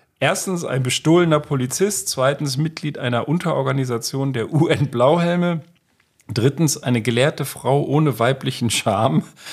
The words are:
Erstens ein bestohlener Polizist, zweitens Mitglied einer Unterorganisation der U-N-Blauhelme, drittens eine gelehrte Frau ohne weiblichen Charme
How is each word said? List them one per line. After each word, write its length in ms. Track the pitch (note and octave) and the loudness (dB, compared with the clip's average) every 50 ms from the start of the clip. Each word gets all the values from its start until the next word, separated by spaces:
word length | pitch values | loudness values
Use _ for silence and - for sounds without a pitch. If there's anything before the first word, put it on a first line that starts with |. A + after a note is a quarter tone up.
| _ _ _ - | _ _ _ -2
Erstens 420 | C3 D3 F#3 - - G3+ F#3 E3+ D#3+ | 0 0 0 0 -2 -4 -4 -4 -4
ein 200 | - B2+ B2+ B2+ | -4 -2 -2 -2
bestohlener 580 | B2+ - - - D#3 E3 F3 F3 E3 D#3 D3+ | -2 -2 0 2 4 4 4 4 4 2 2
Polizist, 680 | D3 - D3 C3+ B2 B2+ - - F#3+ G#3 G3+ - - | 0 0 -2 -2 -2 -2 -2 -2 -2 -2 -2 -4 -6
zweitens 480 | - - C3+ B2+ C3+ D3 C#3+ D3+ C#3+ B2+ | -6 -4 0 0 0 0 0 -4 -4 -2
Mitglied 420 | C3+ D#3 D#3 D#3 - - D3+ - | -2 -4 -4 -4 -6 -8 -8 -8
einer 300 | - C3+ B2 A#2+ A#2 - | -4 -4 -2 -2 -2 0
Unterorganisation 1040 | - D3 - - E3+ D3+ C#3 C3+ C3+ C3 C#3 C3 B2 A#2+ A2+ - - - C3+ C3+ C3+ | 0 -2 -2 -2 -2 -2 -2 0 0 0 -2 -2 -2 -4 -4 -4 -4 -4 -4 -4 -2
der 220 | C3 A#2+ A2 - - | -2 -4 -4 0 2
U-N-Blauhelme, 1080 | D3 E3 E3+ D#3 - C#3 A2 - A#2+ B2 C3+ D#3+ F3 E3+ E3+ F3 F3 F3 F3 E3+ D#3+ - - _ _ _ _ _ _ _ _ _ _ _ - G#2+ | 2 2 2 2 0 0 -2 2 4 4 4 4 4 2 0 0 0 0 0 -2 -4 -6 -12 _ _ _ _ _ _ _ _ _ _ _ -6 -2
drittens 480 | G#2+ G#2+ C#3 C3+ - E3 C#3+ - - | 2 2 2 2 2 0 0 0 -2
eine 200 | - C3 B2 A#2 | -2 0 0 0
gelehrte 420 | G#2+ B2+ A#2 A#2+ B2+ D3+ D3 - C#3+ | 0 0 2 2 2 2 0 -2 -8
Frau 400 | C3+ - - - B2 C3+ C#3+ C#3+ | -8 -8 -4 0 2 2 2 2
ohne 360 | - C3+ D3+ D#3 D3 A#2 A2+ | 2 2 2 2 2 2 2
weiblichen 500 | A#2 B2 C3+ C3+ - C3+ - - B2 A2+ | 2 0 0 0 -4 -6 -4 -2 -2 -2
Charme 540 | - - - A#2+ G2+ G2 A2+ C#3+ D#3 - - - - - - - | -2 0 0 0 0 2 2 2 2 2 0 -2 -10 -20 -18 -16